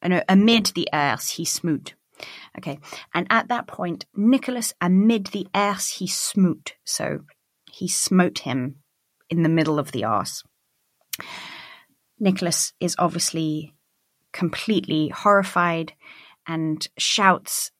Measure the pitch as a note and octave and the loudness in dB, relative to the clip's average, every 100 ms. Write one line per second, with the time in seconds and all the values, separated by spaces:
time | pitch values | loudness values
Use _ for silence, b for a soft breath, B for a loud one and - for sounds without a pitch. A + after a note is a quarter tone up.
0 | F3+ F3+ - F#3+ G#3+ A#3 G#3+ - - D#3 | 2 0 4 6 6 4 2 -4 -4 0
1 | C#3+ A#2 - - E3 - E3+ D3 - - | 0 -2 -4 -6 -4 -4 -2 -4 -4 -20
2 | _ B B B B - F3 C#3 B B | _ B B B B -14 -12 -12 B B
3 | B - C#4+ A3+ - A#3+ - - F3+ F3 | B -6 0 0 0 -4 -6 -8 -6 -6
4 | - - G#3 C4 C4 B3 A3+ - F3 F#3 | -10 0 4 4 2 -6 -6 -2 4 6
5 | G#3+ A#3 F#3+ G#3 F#3 G3 G3+ G3 - - | 6 4 0 -8 -4 0 0 0 -6 -6
6 | F3+ - - - F#3 D3+ - - - - | -6 -4 -2 4 4 2 -8 -16 -8 -4
7 | - C#3+ D3 _ _ _ _ - F3+ - | -4 -6 -10 _ _ _ _ -10 -6 -2
8 | - F#3 F3+ - - B2+ B2+ C#3+ _ _ | 2 4 2 0 -6 -4 -4 -8 _ _
9 | _ _ _ E3 E3 E3 D#3 D3+ C#3+ B2+ | _ _ _ 2 4 4 2 0 -2 -4
10 | G#2+ G#2+ G2 - - _ _ _ _ _ | -2 0 -2 -8 -16 _ _ _ _ _
11 | _ - B B B B B B B _ | _ -14 B B B B B B B _
12 | _ _ G3+ F#3+ F3 E3 - _ F3+ - | _ _ 0 0 0 -2 -4 _ -6 0
13 | E3 E3+ - E3 D#3 D3+ D3+ _ _ _ | -2 0 -4 -2 -4 -4 -8 _ _ _
14 | _ _ _ - F3 - - G#3+ - D#3 | _ _ _ -4 -4 -4 -2 -2 0 -2
15 | D3+ - G#3 G3+ F#3+ F3+ F3 E3 E3 - | -2 0 4 4 4 0 0 0 -6 -12
16 | B B B B - D#3+ D#3+ D#3 - - | B B B B -8 -4 -2 -4 -6 -4
17 | - - G3 F3+ - - - _ | -2 2 4 2 -2 -6 -6 _